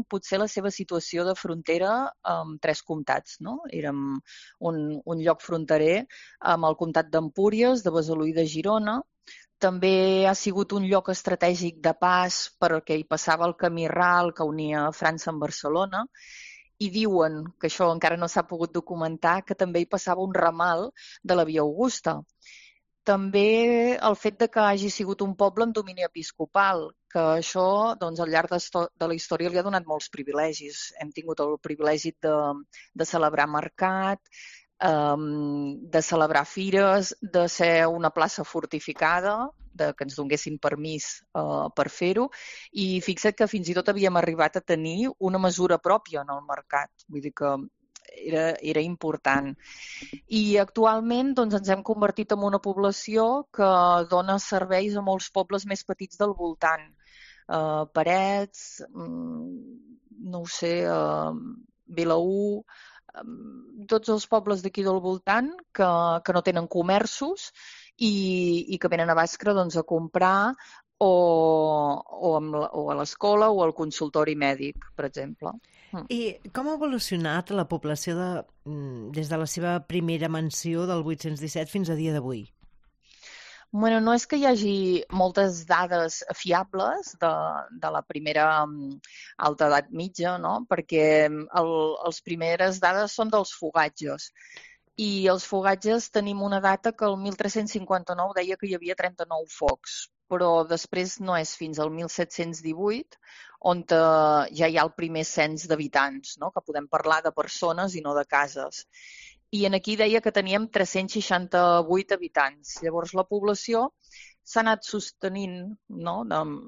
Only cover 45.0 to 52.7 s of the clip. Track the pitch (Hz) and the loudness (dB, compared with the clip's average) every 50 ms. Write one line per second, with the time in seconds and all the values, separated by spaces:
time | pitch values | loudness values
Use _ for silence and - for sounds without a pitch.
45 | 247 269 - - 190 185 185 190 185 180 175 185 180 180 170 160 - 175 196 220 | -2 -2 -2 -2 -2 0 0 2 2 2 2 2 2 4 4 4 4 4 2 2
46 | - - 160 143 143 143 139 143 143 147 143 139 - - 147 147 147 - _ _ | 2 -2 -8 -8 -6 -6 -8 -8 -6 -6 -8 -8 -6 -4 -2 -2 -2 -4 _ _
47 | _ - 147 143 139 147 - - 147 143 139 135 139 - _ _ _ _ - - | _ -12 -10 -8 -8 -8 -6 -2 -2 -2 -2 -2 -6 -10 _ _ _ _ -20 -20
48 | _ - - - 95 156 165 156 160 165 151 - - 156 156 156 160 175 175 - | _ -20 -18 -12 -6 -2 0 0 2 0 0 -2 -4 -2 0 0 0 -2 -4 -4
49 | - 156 156 - - 135 135 139 139 139 135 - - - - - - - - - | -4 -4 -2 0 2 2 2 2 0 -2 -8 -12 -16 -20 -20 -18 -18 -18 -16 -16
50 | 285 - - - _ - 220 214 214 208 202 202 196 196 - 226 220 220 220 220 | -16 -16 -16 -16 _ -2 0 0 2 4 4 4 2 2 2 4 4 4 4 2
51 | 226 233 240 247 262 277 262 254 233 214 208 196 196 196 190 196 196 - 220 214 | 0 0 0 0 0 0 2 0 0 2 0 0 0 0 0 0 0 -2 0 2
52 | 208 202 - - 208 - 214 202 202 202 196 196 - 202 | 2 0 2 0 -2 -2 0 0 0 0 0 0 -2 -2